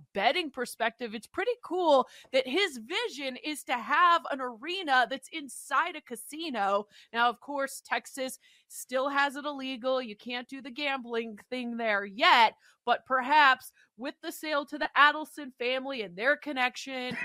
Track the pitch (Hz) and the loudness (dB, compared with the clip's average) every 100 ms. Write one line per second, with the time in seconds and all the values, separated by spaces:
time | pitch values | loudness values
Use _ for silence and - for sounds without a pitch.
0 | 151 - 214 359 320 254 240 - 233 - | -8 0 2 2 -2 -6 -8 -2 -4 -4
1 | 240 220 - - 403 466 - 349 339 277 | -10 -10 -12 -6 -4 -4 -4 0 6 6
2 | 240 - - 262 254 294 403 254 220 381 | 4 -4 -2 -2 0 0 0 -2 -6 -4
3 | 480 262 269 254 302 302 - 247 220 294 | -4 -4 -8 -6 -8 -8 -4 -4 0 4
4 | 349 339 - 277 254 220 285 370 330 254 | 6 4 2 -6 -6 -8 -8 -6 2 4
5 | 240 262 - 320 277 - - 277 330 311 | 4 -2 -8 -12 -12 -14 -4 -2 -2 -4
6 | - 226 - 302 330 240 196 202 208 - | -12 -14 -12 -10 -6 -2 0 0 -2 -14
7 | - 233 240 226 - 285 269 - - 240 | -8 0 0 0 -8 -6 -4 -6 -6 -6
8 | - - 262 - _ _ _ - - 254 | -6 -8 -8 -8 _ _ _ -16 -6 -2
9 | 277 277 285 269 285 277 262 262 254 262 | -2 0 0 -2 -8 -6 -8 -6 -2 -2
10 | 254 208 240 247 247 269 254 247 285 262 | -4 -12 -10 -10 -10 -12 -12 -6 -4 -4
11 | 233 233 233 208 - 254 240 233 226 202 | -6 -6 -6 -10 -10 -8 -6 -4 0 0
12 | 202 196 330 262 226 - _ _ - 240 | -2 2 6 8 6 4 _ _ 0 0
13 | - 254 247 302 285 254 - _ _ - | 2 0 4 6 6 6 0 _ _ -10
14 | 262 311 330 - 311 294 294 294 302 - | -10 -8 -10 -8 -4 -2 -4 -6 -2 6
15 | 285 302 302 - 285 - 240 262 262 269 | 6 4 -6 -12 -14 -6 -2 -2 -4 -6
16 | 196 175 240 285 285 262 247 - - 262 | -8 -2 0 0 -2 -2 -2 -2 -10 -8
17 | 247 233 | -6 -6